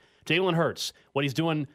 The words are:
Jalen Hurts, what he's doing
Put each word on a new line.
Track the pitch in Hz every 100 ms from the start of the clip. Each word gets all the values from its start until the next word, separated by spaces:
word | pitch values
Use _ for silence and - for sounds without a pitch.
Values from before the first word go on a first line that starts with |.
| _ _
Jalen | - 165 190
Hurts, | 165 147 - - - _
what | 139
he's | 143
doing | 147 165 156 139